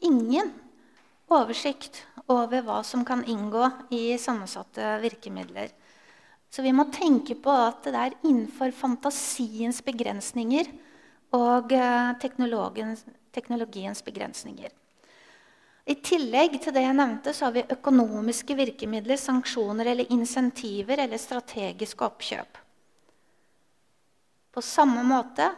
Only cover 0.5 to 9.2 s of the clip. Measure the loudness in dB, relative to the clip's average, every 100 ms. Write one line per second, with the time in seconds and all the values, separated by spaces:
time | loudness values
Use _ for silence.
0.5 | -6 -18 _ _ _ _ _ _ 4 4
1.5 | 0 -4 -6 -10 -18 -20 -10 0 2 2
2.5 | -2 -2 -4 -4 -4 -2 -2 -2 -4 -2
3.5 | 2 2 0 -6 -4 -2 -2 -2 -4 -6
4.5 | -12 -12 -6 -4 -2 -4 -6 -10 -12 -12
5.5 | -10 -12 -14 _ _ -20 _ _ _ _
6.5 | -2 2 4 4 2 4 4 2 -2 2
7.5 | 4 4 0 -4 -2 -4 0 2 2 2
8.5 | -2 -4 -2 -2 0 -2 -4